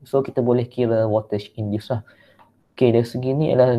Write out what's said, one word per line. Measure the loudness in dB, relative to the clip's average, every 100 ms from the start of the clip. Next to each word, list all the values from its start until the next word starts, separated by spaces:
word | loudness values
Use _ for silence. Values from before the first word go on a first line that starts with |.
So, | -4 -4
kita | -2 -2
boleh | 0 0 -2
kira | -2 0 0 0
voltage | -2 -2 -8 -8 -8
induced | -6 -4 -4 -8
lah. | -8 _ _ _ _ _ _
Okey, | 0 2
dari | 4 0
segi | -4 -4
ni | -2 0
ialah | 2 2